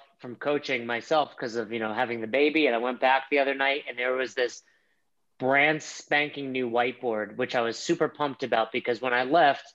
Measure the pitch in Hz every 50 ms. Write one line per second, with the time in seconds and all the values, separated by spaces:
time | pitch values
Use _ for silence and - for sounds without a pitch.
0 | - - _ _ - 123 117 110 - 143 147 143 - - 135 120 117 117 120 113
1 | 110 - 160 156 139 - - - - 120 107 117 113 101 113 117 110 110 107 113
2 | 127 113 117 117 110 110 110 135 147 151 147 160 151 131 117 117 120 127 123 -
3 | 135 127 131 131 - - 143 143 135 135 135 139 135 135 139 147 - - 123 120
4 | 123 127 127 131 131 120 - 135 123 120 - - - _ _ _ _ _ _ _
5 | _ _ _ _ _ _ _ - 131 127 135 139 147 151 156 156 - - - -
6 | - - 151 147 147 147 139 143 139 135 127 131 127 120 113 120 120 123 120 -
7 | 139 123 110 107 107 101 107 113 127 123 - 127 117 113 110 - - - 170 165
8 | 165 147 - - 147 143 127 - 139 117 117 113 110 - - 123 - 123 120 107
9 | 123 127 120 123 127 127 156 170 160 143 135 - - - -